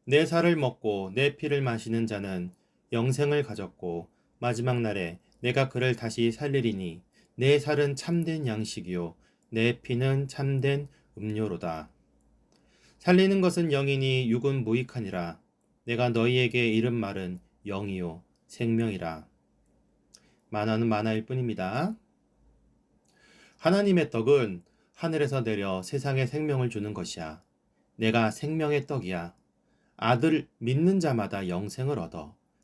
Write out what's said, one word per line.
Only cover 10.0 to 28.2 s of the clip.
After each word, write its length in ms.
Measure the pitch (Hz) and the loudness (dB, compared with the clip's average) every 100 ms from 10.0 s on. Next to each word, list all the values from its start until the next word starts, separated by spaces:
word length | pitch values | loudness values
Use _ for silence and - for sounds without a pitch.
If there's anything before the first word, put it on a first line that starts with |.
| 131 135 135 | 0 0 -2
참된 600 | - 139 135 135 139 143 - _ - | -2 0 0 0 -2 -4 -14 _ -10
음료로다. 720 | 107 107 107 87 87 80 76 _ _ _ _ _ _ _ _ _ _ _ | -6 -2 -2 -4 -6 -6 -10 _ _ _ _ _ _ _ _ _ _ _
살리는 420 | - 180 190 196 | 4 6 6 4
것은 300 | 185 175 165 | 2 2 2
영이니 580 | 139 139 135 135 131 123 | 2 2 0 2 2 2
육은 360 | 117 139 135 | 0 0 0
무익하니라. 760 | 110 117 127 127 101 92 87 85 _ _ _ _ | 0 0 -2 -6 -6 -4 -6 -8 _ _ _ _
내가 260 | - 117 123 | -4 0 2
너희에게 580 | 117 117 127 123 123 117 | 4 4 4 2 2 2
이른 240 | 110 117 | 2 2
말은 480 | 120 101 98 92 90 - _ | 0 -2 -4 -6 -8 -14 _
영이요 580 | 101 98 104 95 87 82 - _ _ | -8 -6 -4 -6 -6 -8 -16 _ _
생명이라. 800 | - 117 113 117 98 85 78 - _ _ _ _ _ _ _ _ - _ _ _ | -4 0 2 0 -2 -6 -8 -12 _ _ _ _ _ _ _ _ -20 _ _ _
만화는 360 | 107 107 110 117 | -2 0 2 2
만화일 380 | 107 110 110 | 2 0 -2
뿐입니다. 720 | 110 127 123 92 92 113 180 220 _ _ _ _ _ _ _ _ _ _ _ _ _ - - _ | -4 -4 -4 -4 -4 -2 -4 -6 _ _ _ _ _ _ _ _ _ _ _ _ _ -20 -20 _
하나님의 540 | 160 190 202 180 147 | 2 4 6 4 4
떡은 540 | 117 113 143 113 90 - _ _ | 2 4 4 4 -4 -12 _ _
하늘에서 520 | - 165 156 143 135 | -8 -4 0 0 0
내려 380 | 113 104 98 92 | 0 -2 -2 -4
세상에 440 | 92 139 139 131 131 | -4 -6 -2 0 -2
생명을 420 | 147 151 139 123 | -2 -2 0 -2
주는 240 | 113 104 | -2 -6
것이야. 500 | 101 87 - 80 78 _ _ _ _ _ - | -6 -8 -8 -10 -12 _ _ _ _ _ -2
내가 300 | 110 117 | 2 4